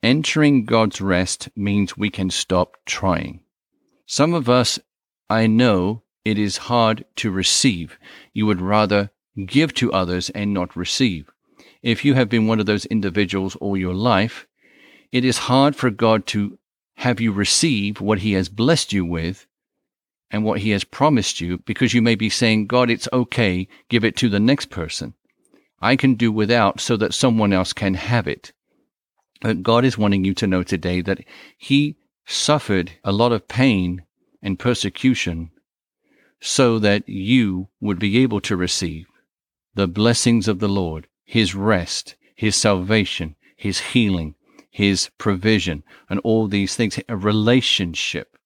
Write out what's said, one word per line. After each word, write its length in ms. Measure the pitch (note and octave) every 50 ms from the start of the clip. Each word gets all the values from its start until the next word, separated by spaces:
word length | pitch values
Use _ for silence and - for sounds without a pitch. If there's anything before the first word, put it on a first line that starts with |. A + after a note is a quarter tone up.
Entering 640 | - A2+ C3 D#3 D3+ - - D#3 D3+ D3 C#3+ C3 G#2+
God's 340 | G#2+ A#2 A2+ A2 G#2 - -
rest 480 | G2 G2 F#2 F2 F#2+ F#2 - - - - _
means 400 | - G2+ G2+ G2+ G2+ G2+ F2+ -
we 140 | - G#2 G#2
can 200 | - - F#2+ F#2
stop 460 | - - - _ F#2 F2+ F2+ - _ _ _
trying. 540 | - - - - F#2+ F2 D#2 C#2+ - - - _ _ _ _ _ _ _ _ _ _ _ _ _
Some 280 | _ - - C#3+ D#3+ F3
of 140 | E3+ C3+ A#2
us, 300 | B2 B2+ A#2 - - - _ _ _ _ _ _ _ _ _ _
I 200 | G#2 A2+ A2 A2
know, 560 | G#2+ A2+ B2+ B2 G#2 F#2 F2+ G2 A2 A2+ _ _ _ _ _
it 140 | G#2+ G#2+ G#2
is 300 | G#2 G2+ - - - -
hard 340 | B2 A#2+ A2+ A2 A2 G#2 - _ _
to 160 | - - A2 F#2
receive. 680 | F#2+ F#2 - - - - C#3+ G#2 E2+ E2 D2 - _ _ - - - - _ _
You 140 | G#2 G#2+
would 140 | G#2+ G#2 F2
rather 500 | F2+ F#2+ G#2 G#2+ G#2+ F#2+ G#2 G2+ G2+ G2+ _ _ _ _ _ - G2
give 300 | F#2 G2 C3+ D#3+ D3+ -
to 180 | - B2+ A2+ -
others 380 | F#2+ F#2 F2 F2+ F2+ F2 -
and 240 | - G#2 G#2 G#2 G2+
not 220 | F#2+ F2+ F2+ -
receive. 560 | E2+ F2+ - - - C3+ A#2 F#2 D#2 D2 _ _ _ _ _ _ _ - _ _ _
If 240 | - B2 A#2 G#2+ -
you 100 | C#3+ C#3
have 140 | C3+ B2+ G#2
been 200 | A#2+ A#2 A2 A2
one 100 | A2+ A2
of 80 | G#2+
those 200 | G2 G#2 G2+ -
individuals 680 | - A2+ A2 G2 G2 E2 G2+ G#2 F2+ F#2+ G2 F#2+ F#2+ -
all 200 | - - G2+ G2
your 180 | G2 F#2 F2+ F2+
life, 540 | F#2+ G#2+ B2 A2 F#2+ G#2 A2+ - - - _ _ _ _ _ _ _ _ _ _ _ _ _ -
it 120 | B2+ B2
is 220 | B2+ A#2 - -
hard 300 | - B2 C3 C#3 D3 C#3+
for 140 | - - B2+
God 360 | G#2 - A#2 A2+ A2+ G#2+ F#2+
to 320 | - - G#2 G#2 G2+ - _ _ _ _ _ _ _ _
have 240 | - - B2 A#2+ G#2
you 100 | A2+ A2+
receive 680 | G2+ G2 G#2 - - - - E3 C3+ G#2 G2+ G2+ G#2 -
what 180 | G2 G2+ A2 G2+
he 140 | F#2 A2 G2+
has 160 | F#2+ F#2+ F2
blessed 440 | G2 G#2+ A2+ C#3 E3 - - - -
you 120 | G2+ F2+
with 420 | E2+ F2 E2 D#2+ E2+ G2+ - - _ _ _ _ _ _ _ _ _ _ _ _ _ _ _ _ _
and 140 | - G#2+ G#2+
what 160 | G#2+ G#2+ -
he 120 | G2 A2
has 120 | G#2 G2 -
promised 580 | _ - - C3+ D#3 D3+ A#2+ G2+ - - -
you, 180 | E2 E2+ F2+ F2
because 360 | _ - A2 - C3 A#2 G2
you 80 | A#2+ A2+
may 140 | A#2 A#2
be 120 | G2 A2 G#2+
saying, 380 | - - B2 A2+ A2 G#2+ G#2+
"God, 240 | G2+ A#2+ B2 B2+ A#2
it's 160 | A#2 - - - -
okay, 560 | B2+ B2 - - - A#2 G2+ F2+ F2+ F#2+ - - - _ _
give 140 | - A#2 G#2
it 140 | A2 F#2
to 120 | - B2+ A#2
the 120 | G2+ G2+
next 300 | G#2 A#2+ C#3 C#3+ - -
person. 440 | - - E2 D2+ - - D#2 B1+ - _ _ _ _ _ _ _ _ _ _ _ _ _
I 140 | - G#2+ C3
can 200 | C3+ - C3 B2+
do 180 | A2 A#2+ A2+ G#2+
without 480 | A2 G#2+ G2+ A#2+ A#2+ G#2+ G2 - -
so 160 | - - B2
that 180 | G#2 G#2+ - -
someone 380 | - - C3 A#2 A2 G#2+ G2+ G2
else 200 | F#2 F#2 - -
can 220 | - G#2+ G2 F#2+
have 320 | F2+ - G2 A#2+ A#2 F#2+
it." 260 | - - - - - _ _ _ _ _ _ _ _ _ _ _ _ _ _ _ _ _ _
But 220 | - A2+ A2 F#2 F#2
God 220 | A2 A2+ A#2+ B2
is 120 | C3 A#2+
wanting 280 | - G#2+ G2+ G2+ G2 F#2
you 100 | F#2+ F#2+
to 140 | - - G2+
know 160 | F#2 F#2 F2
today 360 | - - F2+ D#2+ F2+ F2+ F2+ F2
that 220 | F#2 G2 - - _ - - - - _
he 380 | _ - - C#3 C#3 D3 D3 D3+ _ _ _ _ _ _
suffered 640 | - - - - - D3 D3 - - G#2 F#2+ F2 F#2 - _ _
a 80 | G2+ G2
lot 180 | G2+ A#2 A#2+
of 160 | A#2 G#2+ _
pain 560 | _ - G#2+ C3 C3+ A2+ F#2+ F#2 F2+ F2 F2+ F2 _ _ _ _ _ _ _ -
and 160 | G2 F#2+ F2
persecution 960 | - B2 B2 - - G2+ - - - C3 B2+ - - F#2 E2+ E2 E2+ E2 _ _ _ _ _ _ _ _ _ _ _ _ _ _ _ _ _ _
so 400 | - - - - C3+ A#2+ A#2 A2+
that 280 | G#2 G#2 G2+ G#2 - -
you 600 | G2+ G2 F#2+ G#2 B2+ C3 A#2 G2+ F#2 F#2 F#2+ - _ _
would 200 | - G#2 G2+ E2+
be 180 | G#2 G#2 G2 A#2+
able 220 | C3 B2 A2 G2+
to 160 | - - G#2+
receive 500 | F2+ F2+ E2+ - - F#2+ E2+ D#2+ D#2+ F2+ _ _ _ _ _ _ _ _ _ _ _ _ _ _
the 100 | - G2+
blessings 600 | F2+ E2+ G2+ G#2+ A#2 A#2+ - - B2 A#2 A#2 F#2+ A2
of 100 | G#2 F#2
the 100 | G#2+ G2+
Lord, 380 | G2 G2 F#2 E2+ D#2+ D#2+ D#2 _ _ _ _ _
his 240 | - A#2 A2 F2+ F2+
rest, 600 | G2 G2 G#2+ A2 F2+ E2+ - - - - - - _ _ _ _
his 220 | - - G#2+ G2+
salvation, 800 | - - A2 G2+ F#2 F2+ F#2+ A2 A2 G2+ - - - E2+ D#2+ D#2 _ _ _ _
his 380 | _ - G2+ F#2 - - - -
healing, 420 | B2+ A#2 G#2 F#2+ F2 D#2+ D#2 D#2+ _ _ _ _ - _ _
his 400 | _ - G#2 G2+ G2 F2 - - _ _
provision, 640 | - G#2+ G2 F#2 F2+ A2 A2 G#2 E2+ F2+ D#2+ D2 - _ - - _ _
and 100 | F#2 G2+
all 280 | - A#2 A2 A2+ A2 G#2
these 260 | G2+ G2+ G2+ F#2+ -
things, 240 | - A#2+ G#2 - - -
a 80 | - A#2+ F#2+
relationship. 1200 | F#2 G#2 G#2 G#2+ G#2+ A2 B2 C3 B2 - - - G2 E2+ D#2+ - - - - D#2+ - _ _ _ _